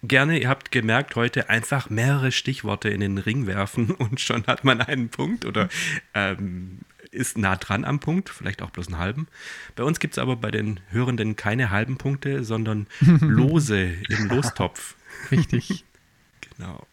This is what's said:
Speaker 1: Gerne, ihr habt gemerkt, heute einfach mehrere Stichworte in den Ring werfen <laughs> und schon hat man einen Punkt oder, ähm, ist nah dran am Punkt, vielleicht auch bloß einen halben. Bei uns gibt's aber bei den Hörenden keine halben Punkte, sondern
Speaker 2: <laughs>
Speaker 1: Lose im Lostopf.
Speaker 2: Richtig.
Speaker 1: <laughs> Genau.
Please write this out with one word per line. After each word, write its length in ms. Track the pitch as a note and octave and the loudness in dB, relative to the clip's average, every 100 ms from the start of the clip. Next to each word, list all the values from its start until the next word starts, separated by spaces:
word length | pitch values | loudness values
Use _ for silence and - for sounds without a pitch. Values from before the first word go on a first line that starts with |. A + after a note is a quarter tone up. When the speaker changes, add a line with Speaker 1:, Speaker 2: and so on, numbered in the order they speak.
Speaker 1:
Gerne, 340 | A#2+ C3+ C#3+ D#3+ | 4 4 4 2
ihr 80 | B2 | 2
habt 240 | C3+ - | -2 0
gemerkt, 440 | B2+ A2 A#2 D3 - | 0 2 2 0 0
heute 340 | A#2 - - | 0 0 0
einfach 400 | A2 A2+ C#3 - | 0 0 -2 -2
mehrere 420 | A2 B2 C#3+ C3 | 0 2 2 2
Stichworte 580 | - - C3+ G#2+ G2+ A2 | 0 -2 -4 -4 -2 -2
in 100 | G2 | 0
den 180 | G2+ G2 | 0 0
Ring 300 | G2 B2+ G#2+ | 0 -2 -2
werfen 420 | G2 G2 - A2+ | -2 -2 0 0
<laughs> 60 | F#3 | 0
und 240 | A#2 B2+ | -2 -2
schon 240 | - A2+ G#2 | -2 -2 0
hat 180 | A#2+ | 2
man 160 | C#3 A#2+ | 2 2
einen 300 | A#2 C3+ A#2 | 2 -2 -4
Punkt 340 | - C#3+ A#3 | -2 -4 -2
oder, 260 | A#2 G#2 G2 - E3 - - | -2 0 0 -2 -4 -4 -6
ähm, 680 | G#2 G2 F#2+ G2 F2+ F2+ F#2 - _ - | -2 -2 -2 -6 -6 -10 -14 -20 _ -14
ist 260 | - B2+ - | -6 -4 0
nah 160 | G2+ F#2+ | 0 0
dran 280 | - G2+ | -2 -4
am 160 | B2+ C#3+ | 0 -2
Punkt, 300 | - E3+ F#3+ | 0 -2 -2
vielleicht 320 | - - G2 | -8 -8 -6
auch 80 | F2 | -8
bloß 200 | - F2+ | -10 -8
einen 100 | E2+ | -4
halben. 280 | F2 B2 D#3+ - - - - - | -4 -4 -8 -12 -16 -16 -16 -4
Bei 60 | |
uns 180 | B2 E3 | -2 0
gibt's 200 | D3+ - | -2 -2
aber 160 | B2 B2 | -2 -2
bei 160 | A2 | -2
den 300 | G#2+ G#2+ G2+ - | -2 -2 -4 -4
Hörenden 440 | A2 B2 A#2+ A2 G#2+ | 0 0 0 -2 -2
keine 360 | G#2 A2+ A#2+ | -2 0 0
halben 260 | G2 A#2 C3 | 0 -2 -2
Punkte, 460 | C3+ C#3 C#3 C#3 | -2 -2 -2 -4
sondern 420 | A2+ A2+ A2 G#2+ G#2 | -2 -2 0 -2 -4
Speaker 2:
<laughs> 60 | - - E3 | 4 8 8
Speaker 1:
Lose 640 | D#3 A#2+ B2+ E3 D3 G2+ F#2 F2 G#2 | 8 6 6 4 4 2 2 -2 -4
im 200 | G#2 G#2 | -2 2
Lostopf. 680 | A#2+ B2 - F#2 - - - - - - | 0 0 -2 -2 -2 -18 -18 -20 -16 0
Speaker 2:
Richtig. 520 | C#3 - F3 - F#3 _ | 2 4 0 -2 -8 _
Speaker 1:
<laughs> 40 | _ _ _ _ _ - - | _ _ _ _ _ -20 -14
Genau. 280 | F2+ D#2+ - | -12 -12 -18